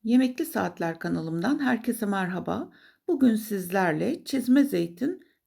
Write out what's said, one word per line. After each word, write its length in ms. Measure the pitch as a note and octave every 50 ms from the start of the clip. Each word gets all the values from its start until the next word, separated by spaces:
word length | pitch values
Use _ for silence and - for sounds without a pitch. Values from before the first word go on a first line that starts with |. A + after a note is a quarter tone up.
| _
Yemekli 420 | A3 A#3+ B3+ C4 B3 B3+ - E4
Saatler 540 | D4 - A3 F#3+ F3 F3 - F3 E3 E3 -
kanalımdan 600 | - E3+ E3+ E3+ D#3+ D#3+ D#3+ E3+ E3+ A#3 D4 C#4+
herkese 460 | C#4+ C4 B3 A3 A3 A#3+ A#3 A#3 A3
merhaba. 640 | G3+ G3+ G3 F#3 F3 F#3 F3 F3 E3+ E3+ A3+ E4+ - _ _ _ _ _ _ _
Bugün 280 | - F4 C4+ C4 A#3+ A3
sizlerle 880 | G#3+ G#3+ - G#3 F#3+ F3+ F3 F3+ G3 F#3 F3 D#3 D#3 E3+ A3 D#4 E4+ -
çizme 380 | - - C4 A#3 A#3+ B3+ C#4+ C#4
zeytin 600 | C#4+ - F3 E3+ E3+ E3+ - B3 D4+ F#4 - - _ _ _ _